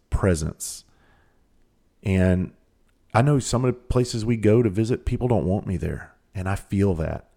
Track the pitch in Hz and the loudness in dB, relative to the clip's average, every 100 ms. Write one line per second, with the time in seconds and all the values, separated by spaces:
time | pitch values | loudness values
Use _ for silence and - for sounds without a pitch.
0 | _ - 98 82 80 - - - - _ | _ -2 0 0 -2 -8 -12 -14 -20 _
1 | _ _ _ _ _ _ _ _ _ _ | _ _ _ _ _ _ _ _ _ _
2 | - 95 92 92 90 - _ _ _ _ | -2 2 4 2 -2 -10 _ _ _ _
3 | _ 110 143 143 - 120 127 120 - 127 | _ 2 2 2 0 0 0 -2 -2 -2
4 | 123 117 107 117 104 113 113 95 113 127 | 0 -2 -2 0 4 4 4 0 0 -2
5 | - 123 120 107 76 101 - 87 80 - | -2 -4 0 0 0 -2 -2 -4 -4 -8
6 | - _ _ - 92 98 - 98 98 82 | -12 _ _ -8 -6 -6 -4 0 0 0
7 | 80 - - | -4 -6 -12